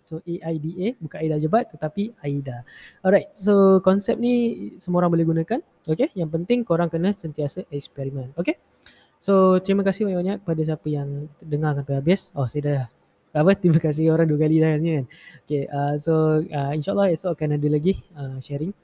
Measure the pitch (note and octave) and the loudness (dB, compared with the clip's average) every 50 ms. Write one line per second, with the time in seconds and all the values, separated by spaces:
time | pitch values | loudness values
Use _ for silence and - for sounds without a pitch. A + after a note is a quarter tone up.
0 | _ _ E3 D3+ - F3 E3+ - - E3 E3 D#3+ D3 D#3 E3+ F3+ F3+ G#3+ B3+ _ | _ _ -14 -12 -8 -8 -8 -8 -4 -4 -6 -4 -4 -6 -6 -4 -4 -4 -6 _
1 | - D3 - - D#3 D#3+ D#3 D3+ D3+ D#3 E3+ A3+ - - - D#3 - D#3 - - | -12 -12 -10 -6 -4 -2 -2 0 0 2 2 0 0 0 -10 -8 -8 -8 -4 -4
2 | G3+ A3+ - _ - D3 C#3+ C#3+ C#3 C3+ B2 A#2+ A#2+ - - - - - _ _ | -6 -6 -6 _ -8 -6 -4 -4 -6 -6 -10 -12 -14 -18 -20 -20 -20 -20 _ _
3 | _ F#3 F#3 F#3 - - _ - F#3+ G3+ G#3 G3+ G3 F#3+ F#3+ F#3+ F#3 F#3 F#3+ G3 | _ 4 4 4 2 0 _ -6 0 2 4 6 6 8 6 6 6 4 2 2
4 | G3+ - A#3 A3 A#3 A#3+ B3 A#3+ A#3+ A#3 A#3+ - G3+ G#3 - - - - F3+ F3 | 0 -2 -2 0 0 0 2 2 0 0 -2 -4 -10 -12 -14 -14 -6 -2 0 2
5 | F3+ F3 F3 E3+ E3 D#3+ D#3+ E3 D#3+ - A3 C4+ - _ _ _ _ - D#3 E3+ | 2 2 2 2 2 2 2 0 0 -2 -4 -6 -6 _ _ _ _ -4 0 0
6 | B3 D#4+ _ G3 E3+ D#3 D#3 E3 E3+ - A#3+ B3 A#3 - E3+ E3 F3 E3 - E3 | 0 -2 _ -6 -6 -4 -4 -4 -2 0 0 -2 0 0 0 0 0 0 0 0
7 | E3 F#3+ G#3 G3 - D#3+ D3 - D3 C#3+ - - - _ - C#3+ C#3 - _ - | 0 0 -2 -2 -6 -12 -6 -4 -6 -6 -4 -8 -12 _ -8 -10 -10 -10 _ -10
8 | C#3 C3+ C3+ C#3 B2+ B2+ C#3 E3 F3+ - F4 _ _ _ _ _ _ - _ _ | -10 -8 -6 -8 -10 -10 -8 -6 -4 -4 -4 _ _ _ _ _ _ -20 _ _
9 | _ _ _ _ _ - G3+ F#3+ F#3+ F#3 F#3 F#3 F#3 F#3+ F#3+ G3 G3 G3 F#3+ - | _ _ _ _ _ 2 4 6 6 6 4 4 2 0 0 0 2 0 0 -2
10 | A3 G3+ F#3+ F3+ F3 F#3 G3+ G3+ _ - E3 D#3 D#3+ D3+ D#3 D3+ _ D3+ D3+ C#3+ | -2 -2 -2 -2 -2 -2 -4 -4 _ -4 -2 -2 0 -2 -2 -4 _ -4 -4 -4
11 | C#3+ C#3 C#3+ C#3+ D3 D3+ - _ - D#3+ D3 D3 D#3 D#3 D3 C#3 C#3 - C#3 C#3 | -4 -6 -6 -8 -10 -12 -14 _ -10 -6 -4 -2 0 0 -2 -2 -2 -2 -4 -2
12 | C#3 D#3 F3+ G3 - - _ D3 C3+ A#2+ - D3 C#3 D3 D3 C#3 B2+ A#2 _ _ | 2 2 0 0 0 -10 _ -4 -4 -4 -2 -4 -2 -2 -2 -2 -4 -6 _ _
13 | _ _ _ _ _ _ _ D3 D3+ F3 G3 G3 F#3+ F3+ D#3+ E3 - D#3+ D3 D3+ | _ _ _ _ _ _ _ 2 4 4 4 4 4 4 4 4 2 0 0 2
14 | D#3+ D#3+ D#3+ D#3+ E3 D#3+ D3+ D3 D#3 D#3 D#3 D#3+ D#3 D#3+ D#3 D3+ D#3 E3+ D#3+ D3+ | 2 2 4 4 2 2 2 2 2 2 4 4 4 2 2 0 0 0 -2 -2
15 | C3 - - - - - - - _ _ D3 C#3+ C#3 - - C#3+ C#3+ C#3+ D3 D3 | -4 -6 -10 -20 -20 -20 -20 -20 _ _ -4 -4 -4 -4 -4 -2 -2 -2 -2 -2
16 | D3 - D#3+ D#3+ D#3 D#3 D#3 D#3 D#3 - - D3 C#3 C#3 D3 D#3 D3 - G3 G3 | 0 0 2 2 4 2 2 2 0 -2 -4 -4 -2 -2 -2 -4 -4 -2 0 2
17 | G3+ G3 E3+ D#3 - F#3+ E3+ - D#3+ D3+ D3 D3 D3 D3+ D3 D3+ D3 - A#2+ - | 2 2 0 0 -2 -6 -4 -2 -2 -2 0 0 0 0 0 2 2 0 -2 -2
18 | - _ E3+ D3+ C#3+ C3+ C3+ C3 C3 - C#3+ C#3+ D3+ F3+ G3+ _ | -6 _ -14 -12 -10 -10 -10 -10 -10 -8 -6 -6 -6 -6 -8 _